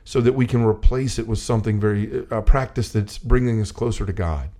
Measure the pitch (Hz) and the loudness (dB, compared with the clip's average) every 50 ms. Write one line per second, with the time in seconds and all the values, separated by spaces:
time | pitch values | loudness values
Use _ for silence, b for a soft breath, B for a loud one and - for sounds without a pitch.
0 | b - - 135 117 120 131 135 127 117 127 120 117 110 107 107 - - 127 127 | b -4 -2 2 2 2 2 2 0 0 2 2 2 2 2 4 4 4 4 4
1 | 135 127 - - 110 110 110 101 - - 127 110 101 113 107 104 104 107 104 101 | 0 -2 -4 -4 -4 -4 -4 -4 -2 0 0 0 0 0 0 0 0 0 0 0
2 | 107 107 113 127 127 - 120 110 104 - - 135 131 - - - 110 - - 110 | -2 -4 -6 -8 -6 -6 -6 2 4 4 4 4 2 -2 -4 -6 -6 -2 -2 -2
3 | 101 104 - - - 117 - 127 123 123 113 110 107 95 - - 113 120 110 - | -4 -4 -8 -12 0 2 2 2 4 2 0 0 -2 -4 -4 -4 -4 -4 -2 -4
4 | 123 - 90 92 92 85 80 73 67 - - - | -4 -4 -4 -4 -4 -4 -4 -4 -6 -10 -12 -16